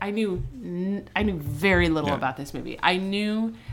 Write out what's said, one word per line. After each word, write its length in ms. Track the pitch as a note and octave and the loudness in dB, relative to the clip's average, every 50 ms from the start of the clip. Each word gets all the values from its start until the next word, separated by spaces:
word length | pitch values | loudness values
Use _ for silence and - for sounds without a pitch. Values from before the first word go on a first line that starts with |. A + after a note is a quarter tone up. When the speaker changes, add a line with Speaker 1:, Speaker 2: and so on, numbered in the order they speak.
Speaker 1:
I 80 | G3 G3+ | -4 -2
knew 320 | G#3 A3+ A3 G3 F3+ F#3 - A#3 C4+ B3+ | 0 0 0 0 0 -2 -4 -6 -8 -10
n-, 460 | G#3+ F3 F3 F3+ F#3 G3 G3+ G3+ - - - | -8 -6 -4 -2 -2 -2 -2 -4 -6 -4 -2
I 60 | G3 | 0
knew 160 | G#3 G#3 F#3 D#3+ | 0 0 0 -2
very 500 | C#3+ D3 D3 - F#3+ G3 F#3 F3 F3 E3 | -4 -6 -4 2 4 4 6 6 6 6
little 220 | D#3+ D#3 D3 C#3+ | 4 4 2 0
Speaker 2:
Yeah. 60 | C#3 | 0
Speaker 1:
about 200 | C3 C3+ C3 C3+ | 0 0 -2 -2
this 160 | - C#3+ - | -4 -8 -8
movie. 260 | - C3 B2 B2+ A#2+ - | -8 -8 -8 -8 -6 2
I 140 | - F3 F#3 F#3 | 2 2 2 2
knew 560 | F#3+ F#3+ G3 G3+ G#3 G#3+ G#3+ A3 A3+ A3+ A3+ - - - | 0 0 0 0 0 0 0 0 -2 -2 -4 -8 -12 -12